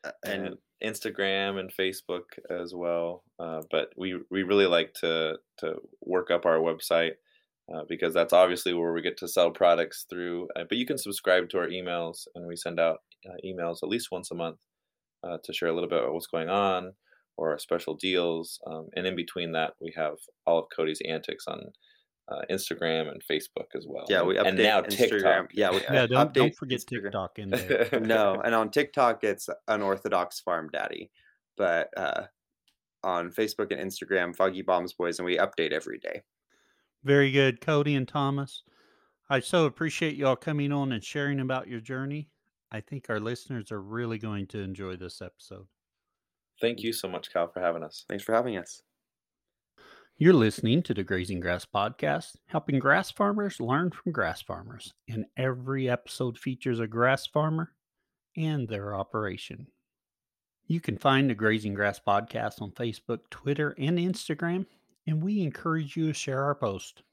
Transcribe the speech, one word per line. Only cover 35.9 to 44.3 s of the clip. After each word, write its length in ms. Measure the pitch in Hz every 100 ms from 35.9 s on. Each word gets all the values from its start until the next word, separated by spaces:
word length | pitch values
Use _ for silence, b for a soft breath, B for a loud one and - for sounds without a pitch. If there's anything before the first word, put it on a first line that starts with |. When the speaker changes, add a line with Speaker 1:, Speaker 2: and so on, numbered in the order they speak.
| 58
Speaker 1:
day. 240 | 50 50 _ _ _ _ _ _ _ _
Speaker 3:
Very 280 | 135 139 139
good, 300 | 135 135 120
Cody 340 | - 147 147 139
and 120 | 127
Thomas. 560 | 147 139 139 135 - _ b b b b b _
I 100 | 135
so 260 | - 180 156
appreciate 520 | - 165 - 160 139
y'all 180 | 135 127
coming 380 | - 147 143
on 180 | 143 139
and 120 | 117
sharing 360 | - 151 143 139
about 300 | 131 131 -
your 100 | 117
journey. 500 | 113 131 135 147 147 _ _ _ _
I 100 | 107
think 280 | - 139 -
our 120 | 110
listeners 500 | 107 120 - 127 101
are 100 | 107
really 360 | 98 113 120 113
going 300 | 110